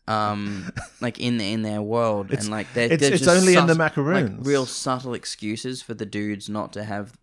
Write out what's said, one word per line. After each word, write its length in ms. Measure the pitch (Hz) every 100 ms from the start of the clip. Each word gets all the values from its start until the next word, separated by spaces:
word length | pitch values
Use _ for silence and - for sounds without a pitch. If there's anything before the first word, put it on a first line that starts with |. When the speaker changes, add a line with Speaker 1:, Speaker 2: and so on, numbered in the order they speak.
| -
Speaker 1:
um, 640 | 110 104 104 101 101 90 - -
Speaker 2:
<laughs> 160 | -
Speaker 1:
like, 180 | 120 -
in, 200 | 120 120
in 220 | 98 110
their 200 | 107 104
world, 500 | 104 117 113 104 98
Speaker 2:
It's, 100 | 120
Speaker 1:
and, 80 | 107
like, 160 | 107 98
they're, 180 | - 120
Speaker 2:
it's, 100 | 160
Speaker 1:
they're 120 | 139
Speaker 2:
it's 100 | 190
Speaker 1:
just 140 | 180 175
Speaker 2:
only 160 | 185 180
in 100 | 170
the 80 |
Speaker 1:
subtle, 120 | 165 156
like, 120 | -
Speaker 2:
macaroons. 480 | 143 190 123 107 131
Speaker 1:
real 200 | 139 127
subtle 480 | - - 127 127
excuses 680 | 117 - - 107 113 127 127
for 120 | -
the 120 | 107 107
dudes 440 | 104 107 104 101
not 240 | 104 76
to 100 | 101
have 340 | 107 104 104 -